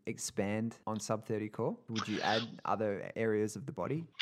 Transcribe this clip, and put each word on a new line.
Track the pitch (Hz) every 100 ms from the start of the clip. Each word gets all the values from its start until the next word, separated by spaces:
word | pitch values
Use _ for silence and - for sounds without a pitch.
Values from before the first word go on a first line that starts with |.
| -
expand | 113 - - 101 107 113 - -
on | 110
Sub | - 110
thirty | - 110 107
Core? | - 127 233 -
Would | 110 104
you | 104
add | 92 110 113 98
other | - 101 107 98 -
areas | - 113 107 107
of | 101
the | 135
body? | - 87 147 165 -